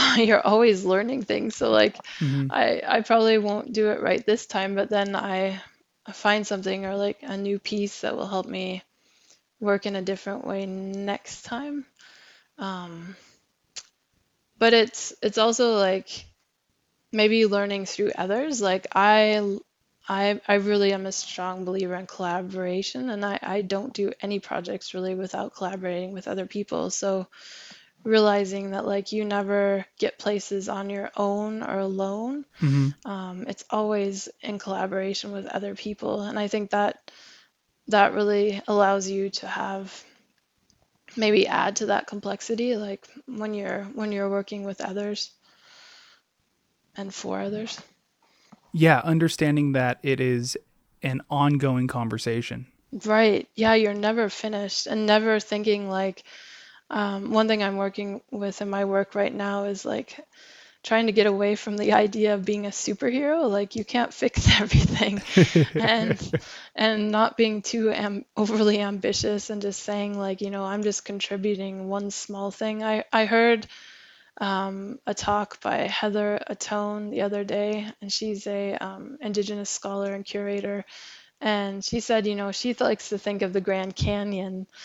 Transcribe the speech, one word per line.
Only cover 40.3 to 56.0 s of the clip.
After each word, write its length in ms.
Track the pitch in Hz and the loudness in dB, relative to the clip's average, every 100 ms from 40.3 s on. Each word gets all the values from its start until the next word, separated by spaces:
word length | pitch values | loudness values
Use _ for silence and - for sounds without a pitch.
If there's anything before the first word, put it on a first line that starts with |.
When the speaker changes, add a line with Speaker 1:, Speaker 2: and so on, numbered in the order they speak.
| _ _ _ _ _ _ _ _ - | _ _ _ _ _ _ _ _ 0
Speaker 1:
maybe 320 | 214 214 - | 4 6 4
add 300 | 214 202 208 | 2 0 0
to 80 | 208 | 0
that 200 | 202 - | 0 -2
complexity, 680 | 202 202 196 - 226 247 220 | -8 -8 -8 -4 -2 -2 -2
like, 320 | 202 196 - 294 269 | -4 -10 -14 -20 -14
when 280 | 220 214 | -8 -6
you're, 300 | 208 190 202 196 | -6 -6 -6 -8
when 180 | - 214 | -6 -4
you're 180 | 202 196 | -2 -2
working 340 | 202 196 208 196 | -2 -4 -8 -8
with 160 | 190 | -8
others 500 | - 196 208 208 - _ _ _ _ - - - - _ _ _ _ _ _ _ _ - | -6 -6 -6 -6 -8 _ _ _ _ -20 -20 -20 -20 _ _ _ _ _ _ _ _ -14
and 180 | 196 | -12
for 260 | - 196 190 | -10 -6 -4
others. 400 | 202 208 226 - - _ _ _ _ _ _ - _ | -4 -6 -8 -12 -16 _ _ _ _ _ _ -20 _
Speaker 2:
Yeah, 260 | 160 160 135 | 4 6 6
understanding 680 | 165 160 165 - 151 147 143 | 4 2 2 2 2 4 2
that 260 | 135 123 - | 2 0 0
it 160 | 139 131 | -2 0
is 380 | 127 123 123 - - _ _ _ | 2 0 -2 -8 -12 _ _ _
an 200 | 135 131 - | -4 -4 -2
ongoing 580 | 143 143 143 135 127 127 | 2 4 4 2 2 0
conversation. 800 | 123 117 113 117 117 - 120 127 _ _ 208 214 | -2 -4 -2 -2 -2 -4 -8 -12 _ _ -6 2
Speaker 1:
Right. 420 | 214 220 196 - - | 6 6 4 0 0
Yeah, 200 | 220 220 | 4 6
you're 180 | 208 | 4
never 360 | 208 214 226 208 | 2 0 2 0
finished, 580 | - 220 208 196 - - | -2 -6 -4 -4 -4 -2
and 180 | 214 208 | 0 4
never 340 | 214 220 214 | 4 4 2
thinking, 500 | - 208 214 202 196 | 0 -2 2 0 0
like, 340 | 190 | -2